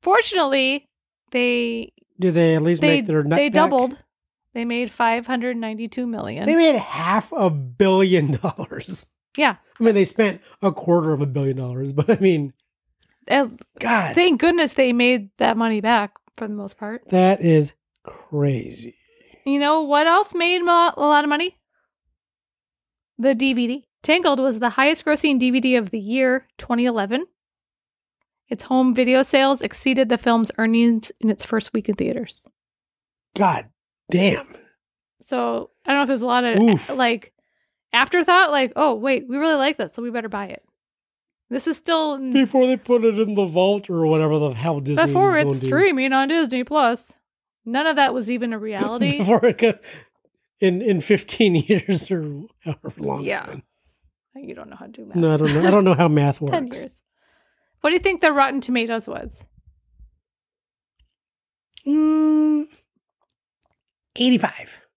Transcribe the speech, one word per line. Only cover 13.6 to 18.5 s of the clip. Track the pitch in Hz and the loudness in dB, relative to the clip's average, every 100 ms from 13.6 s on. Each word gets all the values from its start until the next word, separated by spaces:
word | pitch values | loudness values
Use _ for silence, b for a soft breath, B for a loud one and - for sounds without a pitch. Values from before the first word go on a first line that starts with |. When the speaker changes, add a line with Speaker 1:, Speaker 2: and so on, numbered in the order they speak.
| - - | -20 -8
Speaker 2:
God. | 233 233 170 320 | -2 0 0 0
Speaker 1:
thank | 359 262 | 2 2
goodness | 330 349 302 | 2 2 0
they | - 262 | 2 2
made | 240 247 254 202 _ | 4 2 2 -2 _
that | 226 226 | 0 0
money | 226 214 | 0 0
back | 208 233 202 _ _ - | 0 0 0 _ _ -14
for | 214 | -12
the | |
most | 208 196 - | -10 -12 -14
part. | 208 226 _ | -14 -14 _
Speaker 2:
That | 185 185 196 | 2 4 4
is | 170 160 147 _ _ _ | 4 4 2 _ _ _
crazy. | - - - 151 143 | -20 -20 -10 -2 -2